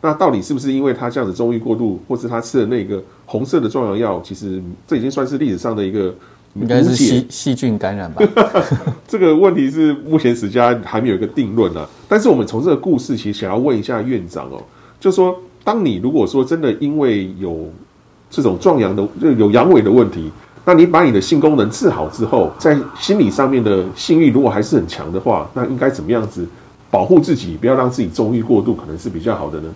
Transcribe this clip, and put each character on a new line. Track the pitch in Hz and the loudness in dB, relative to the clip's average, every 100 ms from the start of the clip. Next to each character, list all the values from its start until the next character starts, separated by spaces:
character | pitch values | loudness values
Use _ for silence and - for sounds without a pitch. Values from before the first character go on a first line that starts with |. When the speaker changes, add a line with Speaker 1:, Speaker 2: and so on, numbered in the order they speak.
Speaker 1:
那 | 160 | -2
到 | 151 185 | 0 0
底 | 117 | 0
是 | 92 | -4
不 | 139 | -6
是 | 135 | -2
因 | 135 | -2
为 | 139 | 0
他 | 120 127 | -2 -4
这 | 120 | -4
样 | 113 | -4
子 | 113 | -2
纵 | 117 | -2
欲 | 120 | -2
过 | 117 110 | -2 -2
度， | 113 87 - | -2 -4 -6
或 | 123 | -6
是 | 120 | -4
他 | 117 | -6
吃 | 117 135 | -2 -2
的 | 107 | 0
那 | 123 | -2
个 | 98 101 - - - | -4 -8 -10 -20 -8
红 | 110 | -6
色 | 135 165 | -2 -2
的 | 113 | 0
壮 | 135 117 | -2 -2
阳 | 101 | -2
药， | 117 90 | -2 -4
其 | 87 | -8
实 | 95 101 92 90 87 - | -12 -8 -8 -10 -14 -4
这 | 147 | -4
已 | |
经 | 123 | -2
算 | 139 131 | -4 -4
是 | 139 | -2
历 | 147 | -2
史 | 92 | -2
上 | 120 107 | -4 -4
的 | |
一 | 98 | -4
个 | 104 95 90 - - _ | -2 -4 -6 -20 -20 _
Speaker 2:
应 | 101 113 | -8 0
该 | 123 | 2
是 | 156 123 | 2 4
细-， | 127 123 | 4 2
Speaker 1:
无 | |
解。 | 123 | -2
Speaker 2:
细 | - - 123 | -6 -4 -2
菌 | 131 107 | -2 -2
感 | 95 101 | -4 -6
染 | 90 | -8
吧。 | 80 208 220 - 202 - | 0 2 4 2 0 0
Speaker 1:
<laughs> | 139 - - - | -2 -4 -8 -6
这 | 220 | 2
个 | 180 156 | 4 6
问 | 190 170 | 4 4
题 | 135 | 0
是 | 147 156 143 147 | 2 0 0 0
目 | 156 | 2
前 | 123 120 | 2 0
史 | 104 | -2
家 | 117 120 120 98 | 2 2 2 -2
还 | 110 | -2
没 | 120 | 0
有 | 95 | 0
一 | |
个 | 104 | -2
定 | - 117 110 | -4 -2 0
论 | 104 85 | 0 -2
啊。 | 76 - - | -12 -16 0
但 | 214 | 2
是 | 226 | 4
我 | 143 | 2
们 | 101 | 2
从 | 110 | -2
这 | 160 | 0
个 | 160 | 0
故 | 190 147 | 0 -2
事 | - 120 | 0 -6
其 | 104 | -6
实 | 101 | -6
想 | 101 | -4
要 | 101 | -2
问 | 139 117 | 0 -2
一 | |
下 | 98 120 | -2 -4
院 | 117 120 87 | -4 -4 -6
长 | 85 64 | -12 -12
哦， | 65 - - - _ | -14 -16 -20 -20 _
就 | 196 | 0
说 | 185 185 180 - _ | 2 2 0 -10 _
当 | - 226 | -4 0
你 | 170 98 | 0 0
如 | 120 | 0
果 | 151 101 | 0 0
说 | 139 131 | 0 0
真 | 165 | 0
的 | 147 | 0
因 | 104 147 151 | -2 -2 0
为 | 135 104 95 95 | 0 0 -4 -8
有 | 95 82 80 85 - _ _ _ _ | -8 -8 -10 -16 -20 _ _ _ _
这 | - | -2
种 | 131 90 | 0 2
壮 | 190 156 | 2 2
阳 | 101 101 | 2 0
的， | 101 - | -4 0
就 | 151 | 0
有 | 120 107 | 4 4
阳 | 113 156 | 4 6
痿 | 165 | 6
的 | 107 | 6
问 | 117 107 | 4 4
题， | 87 80 - - - - | 0 -10 -12 -20 -8 4
那 | |
你 | 180 175 | 6 6
把 | 160 | 6
你 | 170 | 4
的 | 117 | 2
性 | - 156 | 2 2
功 | 151 147 | 4 4
能 | 139 | 0
治 | 120 208 | 0 -2
好 | - 76 | -2 -6
之 | - 110 | -4 0
后， | 127 82 - | 2 0 0
在 | 165 147 - - | 2 2 -2 -10
心 | - 208 | -2 2
理 | 123 | 2
上 | - 135 | 2 0
面 | 135 | 2
的 | 107 98 92 98 | 2 0 -2 -6
性 | - 165 | 0 4
欲 | 156 | 4
如 | 120 | 4
果 | 135 | 2
还 | 101 | 0
是 | 107 135 | 0 0
很 | 82 | -2
强 | - 76 | -8 -8
的 | 90 | -4
话， | 107 98 73 | 0 -2 -2
那 | - 120 | -6 -4
应 | 131 | 0
该 | 135 | -2
怎 | 131 | -2
么 | 156 | -2
样 | 117 104 | -2 -2
子 | - 85 - - _ - | -8 -12 -12 -20 _ -2
保 | - 117 | 0 4
护 | 180 | 4
自 | 151 147 | 4 -2
己， | 90 - | -2 -4
不 | 120 | 0
要 | 131 | 2
让 | 127 | 0
自 | 127 | -2
己 | 104 | -6
纵 | - 110 123 | -2 -2 -2
欲 | |
过 | 110 113 | 2 2
度， | 110 | 2
可 | 120 - | -4 -6
能 | 76 | -10
是 | 110 | -8
比 | 87 | -6
较 | 110 107 | -4 -4
好 | 76 | -6
的 | 76 | -8
呢？ | 80 | -12